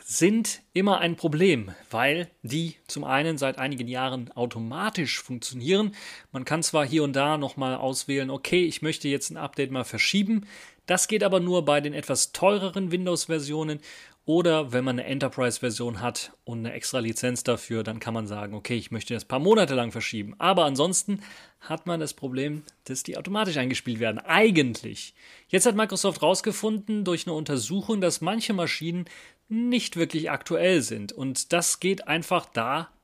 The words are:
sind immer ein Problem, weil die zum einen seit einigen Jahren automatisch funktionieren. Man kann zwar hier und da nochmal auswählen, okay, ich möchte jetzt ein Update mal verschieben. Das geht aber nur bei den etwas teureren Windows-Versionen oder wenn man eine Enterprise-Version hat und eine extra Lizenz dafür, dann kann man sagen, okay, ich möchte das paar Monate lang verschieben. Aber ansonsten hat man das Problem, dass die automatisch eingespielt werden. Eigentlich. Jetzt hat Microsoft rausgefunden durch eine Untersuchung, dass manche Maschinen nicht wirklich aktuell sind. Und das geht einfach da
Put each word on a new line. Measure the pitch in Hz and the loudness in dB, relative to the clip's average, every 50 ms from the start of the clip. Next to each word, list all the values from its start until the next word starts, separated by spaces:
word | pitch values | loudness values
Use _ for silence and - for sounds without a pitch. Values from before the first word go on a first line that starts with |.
| - | -10
sind | - - - 160 196 220 233 208 - - - _ _ - | -6 0 4 4 6 6 4 2 0 -4 -8 _ _ 0
immer | 185 196 202 190 | 2 4 4 4
ein | - 175 170 165 | 4 2 0 0
Problem, | - - 160 147 156 190 190 151 117 101 92 87 - - - | 0 0 0 2 4 4 4 4 4 0 -6 -12 -16 -12 -6
weil | - 113 127 139 151 175 170 - _ _ | -2 2 2 2 2 0 -2 -8 _ _
die | - 113 135 165 165 160 - _ _ | -8 -4 -2 -2 -2 -4 -6 _ _
zum | - - 147 143 | -10 -8 -6 -2
einen | 131 131 139 156 165 160 | 0 2 2 2 2 0
seit | 135 139 131 131 135 | 0 -2 -2 -2 -2
einigen | 135 139 143 123 117 | -4 -4 -4 -6 -6
Jahren | 120 127 127 131 131 127 127 117 - | -6 -4 -4 -4 -4 -4 -6 -8 -8
automatisch | - 117 123 120 - 117 113 113 - 180 202 220 220 185 143 117 - - | -6 -4 -4 -4 -4 -6 -8 -8 -6 -4 -4 -4 -2 -2 -2 -2 -4 -6
funktionieren. | - - 127 117 - - 127 123 120 160 190 202 214 202 208 - - - - - - _ | -6 -8 -10 -8 -8 -10 -10 -4 0 2 2 2 2 0 -2 -8 -14 -16 -16 -18 -14 _
Man | - 131 127 | -10 -8 -4
kann | - 151 170 160 | -2 -2 0 0
zwar | - - 151 143 | 2 2 2 2
hier | 123 160 156 147 | 2 2 2 2
und | 139 131 | 2 2
da | 135 139 147 156 | 2 2 2 2
nochmal | 151 139 131 - 135 135 131 131 | 0 -2 -4 -4 -2 -2 -2 -2
auswählen, | - 131 131 131 - - 139 139 139 131 131 | -2 -2 -2 -2 -2 -2 -2 -2 -2 -2 -2
okay, | 139 131 - - 175 180 180 | -4 -6 -2 2 2 4 4
ich | 160 - - | 2 0 -2
möchte | 156 160 156 - - | -4 -4 -4 -2 -2
jetzt | 143 139 139 - - | -2 -2 -2 -4 -6
ein | 160 | -8
Update | 160 151 131 - 147 139 127 | -8 -10 -6 -4 -2 -2 -2
mal | 135 127 113 | -2 -4 -4
verschieben. | - - 107 - - - 202 202 202 226 202 - - - - - - - _ _ | -4 -2 -2 0 2 2 2 4 4 2 0 0 -4 -14 -20 -20 -20 -20 _ _
Das | - 180 185 - | 0 2 2 2
geht | - 220 196 202 | 2 2 2 2
aber | 190 190 185 | 4 4 4
nur | 175 180 180 180 147 | 2 2 2 2 4
bei | 147 147 147 | 4 4 4
den | 147 147 147 | 2 0 -4
etwas | 147 - - 131 - - - | -4 -4 -2 0 0 0 -2
teureren | - - 180 196 208 202 196 185 160 196 190 170 | 0 4 4 4 4 4 0 -2 -4 -4 -2 -2
Windows-Versionen | 175 180 180 180 170 156 - - 165 156 139 143 151 156 156 156 151 147 - - - - - - - _ _ | -2 -2 0 0 -2 -2 -2 -2 -2 -2 -2 -2 -4 -2 -2 -2 -4 -6 -10 -14 -20 -20 -20 -20 -20 _ _
oder | 147 160 175 175 170 160 156 147 123 | 2 4 6 6 6 4 4 2 0
wenn | 120 127 131 | 0 0 2
man | 131 123 123 | 2 0 -2
eine | - | -2
Enterprise-Version | - 135 143 143 123 - 131 127 120 113 - 131 120 107 - 120 120 110 95 | -4 -2 -2 -2 -2 0 0 0 0 0 0 -2 -4 -2 -2 -4 -4 -4 -4
hat | 123 120 - - - - - _ _ | -4 -4 -4 -4 -8 -10 -14 _ _
und | 117 117 113 | -10 -8 -6
eine | 113 120 | -6 -6
extra | - - - - - 127 | -8 -8 -6 -4 -2 -2
Lizenz | 113 113 107 - 123 123 123 - - | -2 -2 -2 -2 -2 -2 -2 0 0
dafür, | 127 117 - - - 117 110 104 | 0 0 0 -2 -4 -4 -4 -4
dann | 110 113 113 | -4 -6 -8
kann | - 117 117 | -6 -6 -4
man | 113 110 | -4 -4
sagen, | 101 104 104 104 101 107 | -6 -8 -8 -8 -10 -10
okay, | 104 - - 120 | -8 -6 -4 -4
ich | 110 - - | -4 -4 -6
möchte | 117 107 - - 120 | -8 -8 -6 -6 -6
das | 104 - | -6 -4
paar | - 127 135 | -4 -2 2
Monate | 156 196 226 220 180 143 135 | 4 6 6 6 6 4 2
lang | 123 120 113 | 0 0 0
verschieben. | - 117 - - 117 110 104 107 104 | -2 -6 -6 -4 -4 -6 -6 -8 -4
Aber | - 165 185 196 180 160 | 0 2 4 6 6 4
ansonsten | 143 135 131 151 185 175 - - 208 196 196 - - - - - - _ _ | 4 4 2 2 2 2 0 -2 -2 -4 -6 -6 -12 -20 -20 -20 -20 _ _
hat | - - 160 - - | -10 -8 -8 -6 -4
man | 175 170 160 | -4 -4 -4
das | 151 143 - | -4 -6 -8
Problem, | - 139 131 127 131 139 147 147 151 147 - - _ - | -8 -8 -6 -4 -2 -2 -2 -4 -6 -10 -14 -20 _ -12
dass | - 131 - - | -10 -8 -8 -8
die | 175 - | -8 -8
automatisch | - - 180 202 214 214 185 160 | -8 -6 -4 -2 0 0 0 0
eingespielt | 139 127 131 123 - - 127 117 110 | 0 0 0 -2 -2 -4 -4 -4 -2
werden. | 120 110 107 113 | -2 -2 -2 -2
Eigentlich. | - 160 165 196 226 226 180 156 135 120 110 - - 110 104 - - - - _ - - - - _ _ | 0 2 4 6 6 6 6 6 4 2 0 -4 -8 -12 -12 -12 -14 -16 -18 _ -20 -20 -20 -20 _ _
Jetzt | - 190 - | 2 4 4
hat | 240 196 | 4 4
Microsoft | 214 220 - 196 180 - 196 160 - | 4 2 0 0 0 0 0 0 2
rausgefunden | 151 170 190 - - 220 180 - 214 220 220 202 208 - 214 208 196 | 4 4 4 2 0 -2 -2 -2 -2 -2 -2 -2 -4 -4 -2 -2 0
durch | 185 170 165 - | 0 0 -2 -2
eine | 180 160 | -4 -4
Untersuchung, | 156 151 151 143 123 110 113 180 196 - - 220 202 | -4 -2 -2 -2 -2 -2 -2 -2 -2 -2 -2 0 2
dass | 185 170 - - | 2 2 0 0
manche | 160 180 220 233 - - 202 | -2 -2 -2 -2 -2 -2 0
Maschinen | 180 165 147 - - 156 170 170 180 165 - - - - - _ _ _ - | 0 0 -2 -2 -4 -4 -4 -4 -4 -6 -8 -12 -20 -20 -20 _ _ _ -4
nicht | 220 226 240 240 254 226 - - - | -2 0 0 2 2 0 0 -2 -2
wirklich | 170 165 160 - 156 165 156 | -2 0 0 0 -2 -2 -2
aktuell | 143 - - - 165 165 175 185 185 151 | -4 -4 -2 -2 0 2 4 4 4 4
sind. | 120 - 113 107 101 101 | 2 0 -4 -6 -8 -10
Und | - - 131 135 123 - - - | -8 -6 -6 -4 -4 -4 -2 0
das | 170 175 170 - - - | 0 2 2 0 0 0
geht | 175 190 196 - - | 0 0 0 0 -2
einfach | - 151 170 156 - 185 165 - | -2 -2 -2 0 0 0 0 0
da | - - 117 113 123 143 160 160 - _ _ | -2 -2 -2 0 0 0 -2 -4 -8 _ _